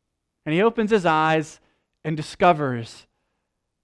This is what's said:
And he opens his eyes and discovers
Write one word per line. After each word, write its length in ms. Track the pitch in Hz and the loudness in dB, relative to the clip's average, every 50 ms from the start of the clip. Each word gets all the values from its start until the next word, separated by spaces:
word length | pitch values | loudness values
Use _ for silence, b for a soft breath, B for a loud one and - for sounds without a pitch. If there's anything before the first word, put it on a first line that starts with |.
| _ _ _ _ _ _ _ _ - | _ _ _ _ _ _ _ _ -6
And 80 | 156 156 | -4 0
he 80 | 175 208 | 0 0
opens 280 | 233 233 - 220 196 | 0 0 -2 0 0
his 140 | 226 214 170 | 0 0 2
eyes 560 | 175 156 156 156 156 160 160 151 - - - _ _ _ _ _ _ _ _ - | 2 2 2 2 2 2 0 -2 -4 -10 -20 _ _ _ _ _ _ _ _ -8
and 140 | 156 165 | -6 -6
discovers 920 | 151 147 - - - 196 180 175 151 147 135 123 117 113 - - - - _ _ _ _ _ _ _ _ _ _ _ _ _ _ _ | -6 -8 -10 -2 2 4 4 4 4 0 -4 -4 -6 -8 -12 -16 -20 -20 _ _ _ _ _ _ _ _ _ _ _ _ _ _ _